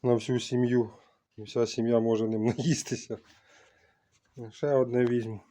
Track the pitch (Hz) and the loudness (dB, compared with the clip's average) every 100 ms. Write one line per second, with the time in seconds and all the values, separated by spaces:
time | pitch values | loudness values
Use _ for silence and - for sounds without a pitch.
0 | 123 120 113 123 - 123 123 123 113 - | 2 0 2 -2 -2 0 2 2 0 -6
1 | _ _ _ - 104 - 117 - 113 117 | _ _ _ -20 -8 -2 -2 0 2 2
2 | 113 113 110 110 110 117 - 143 - 123 | 2 0 0 0 0 0 0 -2 -2 -8
3 | - 110 _ _ _ _ _ _ _ _ | -8 -14 _ _ _ _ _ _ _ _
4 | _ _ _ - 113 - 147 135 127 120 | _ _ _ -18 -18 -6 0 2 2 2
5 | 123 120 110 110 _ | 2 2 -2 -10 _